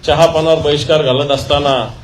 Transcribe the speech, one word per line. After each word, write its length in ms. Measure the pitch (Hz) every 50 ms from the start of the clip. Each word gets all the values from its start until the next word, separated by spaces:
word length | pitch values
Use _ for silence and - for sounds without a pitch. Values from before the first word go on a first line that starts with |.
| -
चहापानावर 540 | - 147 147 165 165 160 156 160 160 160 160
बहिष्कार 420 | 151 147 147 143 123 - 160 156
घालत 300 | 151 131 127 131 143 139
असताना 580 | 139 135 - - 147 143 143 139 135 127 113 104 - -